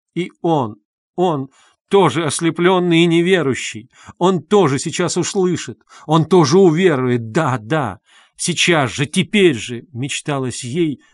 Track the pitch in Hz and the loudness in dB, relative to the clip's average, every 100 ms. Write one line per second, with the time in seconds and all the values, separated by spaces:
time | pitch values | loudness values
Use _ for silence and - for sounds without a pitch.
0 | _ 170 185 - 170 156 110 - _ _ | _ -10 -10 -6 -2 -2 -2 -8 _ _
1 | _ - 180 147 135 _ _ _ _ 196 | _ -4 -2 -2 -8 _ _ _ _ 2
2 | 170 139 156 - 165 160 175 185 180 165 | 2 0 -4 -2 -4 0 2 2 2 4
3 | 170 165 175 185 135 113 - 107 117 _ | 4 2 2 0 0 -4 -6 -12 -18 _
4 | - - 180 185 - 208 156 135 165 - | -20 -2 0 0 0 2 2 0 -4 -4
5 | - 180 165 202 180 160 - - _ - | -2 -2 -2 -2 -2 -2 -8 -16 _ -18
6 | - 160 - 185 139 180 185 156 185 135 | 0 0 4 4 4 6 4 4 2 2
7 | 127 123 113 135 151 123 107 156 117 87 | 0 -2 -2 -2 -2 -4 -4 -4 -4 -10
8 | _ _ _ - - 156 175 160 123 107 | _ _ _ -10 -6 -2 0 0 0 -4
9 | 143 190 151 208 175 113 107 120 - 117 | -4 -2 0 2 2 2 -6 -12 -12 -10
10 | 135 - - 139 127 - 123 160 165 123 | -8 -8 -6 -6 -6 -8 -8 -4 -4 -4
11 | _ | _